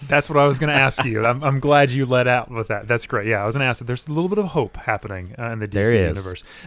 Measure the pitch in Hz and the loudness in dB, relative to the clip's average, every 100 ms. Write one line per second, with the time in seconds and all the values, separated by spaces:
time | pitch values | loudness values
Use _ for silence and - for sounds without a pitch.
0 | - 143 - 147 143 127 151 143 135 - | -2 0 2 2 4 2 0 2 2 2
1 | 131 110 113 127 147 135 143 143 143 127 | -2 0 0 0 0 0 4 6 4 2
2 | 131 127 123 123 113 117 107 107 107 117 | 2 2 4 2 0 -6 -4 -4 0 -2
3 | - 117 104 107 104 127 131 120 120 127 | 0 -2 0 0 0 0 -2 -2 -4 -8
4 | - 151 180 214 190 151 - - - 107 | -4 -2 -2 -2 -2 -2 -4 -4 -4 -4
5 | 104 95 90 110 117 113 107 101 107 117 | -4 -10 -10 -8 -8 -6 -4 0 2 4
6 | 87 98 92 90 - - | 2 -2 -6 -10 -14 -18